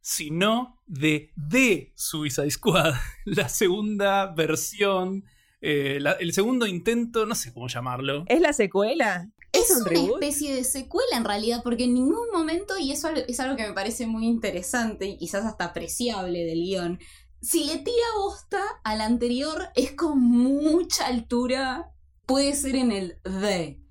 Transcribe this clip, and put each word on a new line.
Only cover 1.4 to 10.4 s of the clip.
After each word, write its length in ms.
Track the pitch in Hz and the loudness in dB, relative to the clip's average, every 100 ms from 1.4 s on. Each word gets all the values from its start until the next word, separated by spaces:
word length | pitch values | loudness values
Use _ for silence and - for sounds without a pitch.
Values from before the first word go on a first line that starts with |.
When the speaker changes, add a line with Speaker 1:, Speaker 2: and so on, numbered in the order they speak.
| 147 | 0
Speaker 1:
The 440 | 233 254 170 - | 4 4 2 -2
Suicide 560 | - - 160 151 131 147 | -10 -6 -4 -4 -2 -2
Squad, 440 | - 220 175 156 131 - | 0 2 4 4 0 -4
<laughs> 140 | - | -8
la 240 | - 202 190 | -2 0 0
segunda 760 | - 196 190 208 208 202 196 190 | 2 2 2 0 0 2 2 0
versión, 920 | 165 156 156 - - 202 190 185 196 - _ _ _ | 0 0 0 -2 0 2 2 0 -4 -8 _ _ _
eh, 380 | 156 147 139 139 | -2 0 0 0
la, 120 | 143 | 0
el 200 | - 175 | 0 0
segundo 340 | 170 214 254 220 | 0 2 2 0
intento, 580 | 180 196 233 233 226 | 0 0 0 0 0
no 100 | 214 233 | -2 -2
sé 180 | - | -6
cómo 140 | 120 120 | -10 -8
llamarlo. 560 | 120 127 123 135 143 170 | -6 -6 -4 -2 -4 2
Speaker 2:
¿Es 140 | 269 | 4
la 120 | 330 | 4
secuela? 760 | 285 196 190 208 330 226 180 185 _ - | 4 0 2 0 2 0 0 -8 _ 0
¿Es 180 | - 466 | 2 4
Speaker 3:
Es 60 | 311 | 2
Speaker 2:
un 60 | |
Speaker 3:
una 80 | 196 | 2
Speaker 2:
reboot? 300 | 170 175 247 | 2 2 0
Speaker 3:
especie 300 | 285 285 | -2 -2